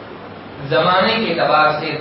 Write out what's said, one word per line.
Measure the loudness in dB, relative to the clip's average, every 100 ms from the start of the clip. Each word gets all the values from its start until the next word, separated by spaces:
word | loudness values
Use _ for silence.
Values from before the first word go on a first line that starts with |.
| -16 -16 -16 -16 -16 -12 -2
زمانے | 2 4 4 2 0 0
کے | 0
اعتبار | 2 4 4 2
سے، | -4 -2